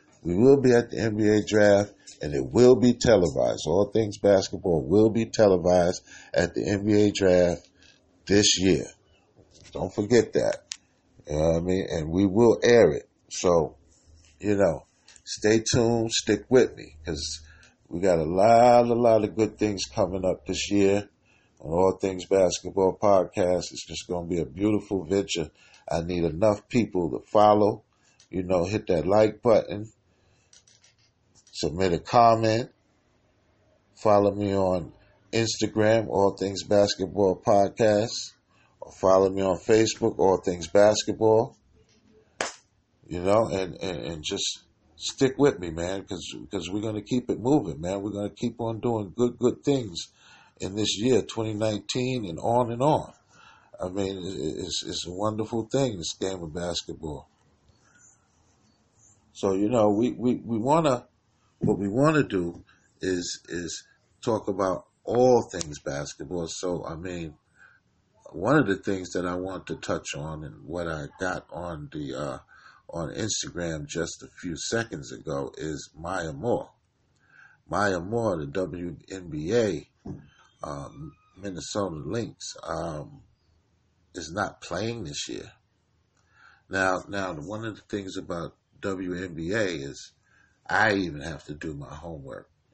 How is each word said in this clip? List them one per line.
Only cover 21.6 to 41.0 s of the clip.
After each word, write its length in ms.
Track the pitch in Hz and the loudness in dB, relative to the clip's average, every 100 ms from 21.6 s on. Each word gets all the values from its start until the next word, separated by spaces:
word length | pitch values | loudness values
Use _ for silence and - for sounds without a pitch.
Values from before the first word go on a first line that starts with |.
on 120 | 71 | -4
All 260 | 85 95 92 | 2 2 0
Things 260 | 98 92 85 | -4 -4 0
Basketball 720 | 95 92 - 90 90 95 87 | 2 2 0 -6 0 0 2
Podcast. 720 | 104 98 87 - 90 90 82 | 4 4 2 0 0 0 -4
It's 140 | - - | -12 -14
just 200 | 80 - | -12 -8
gonna 180 | 90 85 | -8 -4
be 140 | 87 | -4
a 60 | 67 | -4
beautiful 580 | 73 104 104 - 98 | -2 0 0 -2 -6
venture. 460 | 78 98 98 87 76 _ _ - - | -2 -2 -2 -4 -6 _ _ -16 -6
I 120 | 82 | -4
need 220 | 82 90 | -4 -2
enough 440 | 82 78 107 104 - | -2 2 2 0 -2
people 420 | 127 104 92 82 | -2 0 -2 -2
to 160 | 60 - | -4 0
follow, 540 | 107 104 104 104 110 _ _ _ _ _ | 4 6 6 4 0 _ _ _ _ _
you 140 | 92 | -6
know, 220 | 90 92 | 0 0
hit 240 | 85 107 - | 0 -2 0
that 180 | 85 82 | 0 2
like 340 | 104 110 - | 4 4 2
button, 500 | 120 104 - 104 110 _ _ _ _ _ _ - _ _ _ _ _ _ _ _ _ | 2 2 2 -8 -12 _ _ _ _ _ _ -20 _ _ _ _ _ _ _ _ _
submit 400 | - 82 82 95 | -6 -4 0 0
a 60 | 82 | 0
comment, 720 | - 120 117 113 113 110 - _ _ _ _ _ _ _ _ _ _ _ _ | 2 6 6 6 2 0 -2 _ _ _ _ _ _ _ _ _ _ _ _
follow 380 | _ 110 101 101 | _ 4 4 4
me 200 | 98 104 | 0 0
on 380 | 98 95 92 73 - _ _ _ | 0 0 0 -4 -16 _ _ _
Instagram, 760 | 113 113 - 107 107 107 113 104 | -2 -2 -2 -2 2 4 4 2
All 280 | 90 98 95 | 2 2 0
Things 280 | 95 95 | -6 -6
Basketball 760 | - 104 101 - 92 87 95 90 | 2 4 4 0 -4 0 2 2
Podcast, 920 | - 101 98 - 110 104 113 - - - _ _ _ - | 2 4 4 2 2 2 0 -6 -12 -18 _ _ _ -20
or 120 | - | -20
follow 380 | - 95 95 95 | 0 4 6 4
me 120 | 98 | 2
on 160 | 95 90 | 0 0
Facebook, 600 | - 110 110 - 113 - | 2 4 4 0 -2 2
All 200 | 95 90 | 2 2
Things 280 | - 87 82 | 0 -6 0
Basketball, 880 | 101 104 107 | 4 6 4